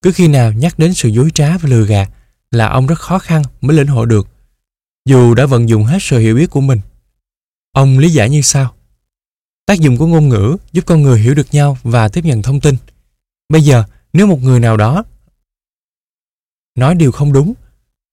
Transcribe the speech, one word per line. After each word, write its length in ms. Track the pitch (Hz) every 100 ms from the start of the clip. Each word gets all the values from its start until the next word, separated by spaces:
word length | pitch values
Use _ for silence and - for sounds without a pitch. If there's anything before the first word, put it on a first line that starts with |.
cứ 100 | 185
khi 160 | 180 170
nào 240 | 139 117
nhắc 260 | 107 165 -
đến 160 | 165
sự 140 | 180 120
dối 220 | 107 151
trá 240 | - 147 180
và 100 | 151
lừa 160 | 117
gạt 260 | 107 101 98 - _ _ _
là 180 | 117 107
ông 180 | 127 135
rất 120 | 165
khó 200 | - 185
khăn 240 | - 160 135 -
mới 160 | 127 156
lĩnh 100 | 147
hội 200 | 123 117
được, 220 | 107 - _ _ _ _ _ _ _
dù 300 | - 131 120
đã 120 | 117 139
vận 220 | 123 113
dụng 160 | 110
hết 140 | 107 185
sự 180 | - 123
hiểu 180 | 113 117
biết 140 | -
của 100 | 143
mình. 200 | 135 117 - _ _ _ _ _ _ _ _
Ông 260 | 135 135 131
lý 120 | 165
giải 200 | 151 107
như 120 | 147
sau. 300 | 131 143 131 - _ _ _ _ _ _ _ _ -
Tác 140 | 196
dụng 160 | 147 120
của 100 | 165
ngôn 220 | 165 147
ngữ 280 | 113 104 185 -
giúp 140 | 175 -
con 160 | 165
người 180 | 139 113
hiểu 140 | 113
được 120 | 143 135
nhau 240 | 147 143 131
và 260 | 117 117 110
tiếp 160 | 170
nhận 180 | 165 113
thông 180 | 110 139
tin. 160 | 151 127 - _ _ _ _ _ -
Bây 140 | 156
giờ, 220 | 147 120 104 _ _
nếu 140 | 160 208
một 160 | 151
người 180 | 131 123
nào 160 | 117 110
đó 280 | 107 170 - _ _ _ _ _ _ _ _ _ _ _ _ _ _ _ _ -
nói 160 | 131
điều 180 | 175 143
không 200 | - 147
đúng, 220 | 135 156 247 _ _ _ _ _